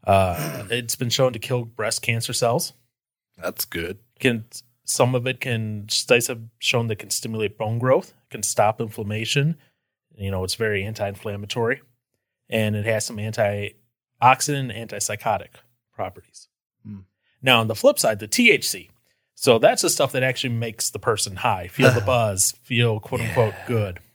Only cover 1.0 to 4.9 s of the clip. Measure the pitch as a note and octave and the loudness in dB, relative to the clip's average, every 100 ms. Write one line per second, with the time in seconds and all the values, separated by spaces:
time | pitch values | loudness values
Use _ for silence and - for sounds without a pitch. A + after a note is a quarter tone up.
1 | A#2+ - C3 A#2 - B2 A#2 - A2 A#2 | -2 2 2 2 -4 -4 -4 -6 -4 -2
2 | - A#2 - A#2+ A#2+ B2+ - - _ _ | -2 -2 -2 0 2 2 -2 -10 _ _
3 | _ _ _ _ E2+ - - E2+ E2+ G2+ | _ _ _ _ -8 -8 -8 -6 -8 -10
4 | _ _ C3 A#2 A2 - - _ - | _ _ 0 0 -6 -18 -20 _ -8